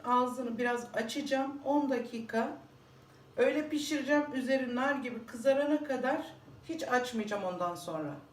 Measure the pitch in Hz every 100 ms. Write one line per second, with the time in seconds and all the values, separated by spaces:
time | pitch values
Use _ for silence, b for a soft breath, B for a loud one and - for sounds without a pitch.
0 | 240 247 247 254 240 220 240 240 - 214
1 | 226 294 - 269 277 - - 294 277 240
2 | 226 226 - 226 277 - - - B B
3 | B B B - 262 302 302 302 - 294
4 | 254 294 285 254 247 269 247 247 269 269
5 | 240 220 - 233 269 269 294 294 - 247
6 | 254 311 - - - - - 330 - 247
7 | 240 226 208 202 185 180 175 175 - 156
8 | 147 143 -